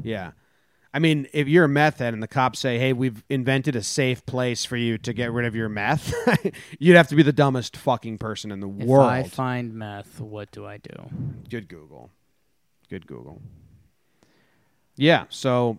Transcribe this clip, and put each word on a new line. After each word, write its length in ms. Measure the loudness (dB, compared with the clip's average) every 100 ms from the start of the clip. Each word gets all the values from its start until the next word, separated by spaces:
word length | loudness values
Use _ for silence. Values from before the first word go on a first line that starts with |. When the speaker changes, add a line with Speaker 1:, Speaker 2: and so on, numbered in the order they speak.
Speaker 1:
Yeah. 300 | -8 -8 -8 -14 _ _ _ _ _
I 60 | 0
mean, 300 | 2 2 0
if 140 | -4 4
you're 200 | 6 6
a 20 |
meth 320 | 4 2 2
head 140 | -4
and 60 | -4
the 60 | -4
cops 320 | 0 0 0
say, 180 | -2 0
"Hey, 160 | 0
we've 300 | 0 -2 -4 -6
invented 460 | -2 0 0 0 -4
a 60 |
safe 420 | -4 0 0 -2 -4
place 380 | -4 -2 -4
for 120 | -6 -2
you 220 | -2 -2
to 140 | -4
get 180 | -6 -4
rid 160 | -2 -2
of 80 |
your 140 | -4 -4
meth," 440 | -2 -2 -2 -2 -2 2 2 0 -8 -16
<laughs> 140 | 0
you'd 160 | 8 8
have 100 | 8
to 40 |
be 80 | 4
the 100 | 4
dumbest 440 | 4 2 2 -6 -6
fucking 420 | -2 -2 -4 -10
person 320 | -8 -10 -10
in 80 | -10
the 100 | -10
Speaker 2:
If 200 | -6 4
Speaker 1:
world. 200 | 6 6
Speaker 2:
I 140 | 4
find 500 | -4 -6 -4 -4 -6
meth, 460 | -10 -12 -12 -16 -14
what 320 | -12 -12 -14
do 160 | -16 -16
I 120 | -16
do? 300 | -18 -18 -14 -10 -8 -10 -10
Speaker 1:
Good 200 | -12 -12
Google. 420 | -18 -20 -20 -20 _ _ _ _ _ _ _ _
Good 180 | -14 -12
Google. 340 | -16 -16 -18 -20 -20 -20 _ _ _ _ _ _ _ _ _ _ _ _ 2
Yeah, 300 | 4 4 0
so, 500 | -6 -2 0 0